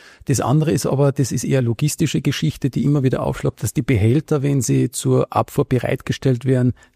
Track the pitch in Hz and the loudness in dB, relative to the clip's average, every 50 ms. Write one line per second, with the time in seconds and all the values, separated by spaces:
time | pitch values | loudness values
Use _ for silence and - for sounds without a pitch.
0 | - - - - - - 135 104 - - 131 156 156 151 101 - - - - 131 | -20 -20 -20 -10 -4 -2 -2 0 0 2 2 2 2 2 0 0 0 0 0 2
1 | 143 139 131 - 139 - - 135 - - 139 131 127 117 117 - 147 151 - - | 2 2 2 0 -2 -2 -2 -4 -2 0 0 0 0 0 0 0 -2 -2 -2 0
2 | 170 147 - 131 - 143 139 - - 151 - - - 131 - - 117 139 147 147 | -2 0 0 0 -2 -2 -2 -2 -2 -4 -2 -2 -4 -4 -2 0 0 2 2 2
3 | 131 131 123 - - 139 139 - - 139 - - - 107 - - 120 - 135 101 | 2 0 0 0 -2 -4 -4 -2 -4 -4 -4 -4 -6 -4 -2 -2 0 0 2 2
4 | 98 113 123 156 - - 156 143 131 143 143 139 120 - 139 135 131 123 - - | 4 4 2 2 0 0 -2 0 0 0 0 0 0 0 0 0 0 -2 -2 -4
5 | - 139 127 127 127 - - - 113 - - - 135 - 131 123 - - - - | -2 0 2 2 0 0 0 -2 -2 -2 0 -2 0 0 0 -2 0 -2 -4 -4
6 | - - - - - 135 131 120 120 131 131 127 123 127 117 - - _ _ | -4 -6 -6 -2 0 -2 -2 0 0 0 0 2 2 0 0 -2 -8 _ _